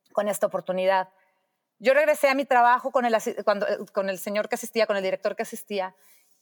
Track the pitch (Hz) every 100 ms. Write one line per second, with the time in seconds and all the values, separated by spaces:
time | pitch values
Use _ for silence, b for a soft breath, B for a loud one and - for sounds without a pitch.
0 | _ - 208 196 202 185 - 185 185 190
1 | 185 _ _ _ _ _ _ _ 214 269
2 | 302 302 277 269 254 247 240 247 269 262
3 | 240 220 - - 208 202 - 208 208 -
4 | 196 185 - 208 220 240 233 226 214 202
5 | 190 190 208 202 226 220 - 202 185 _
6 | b b b b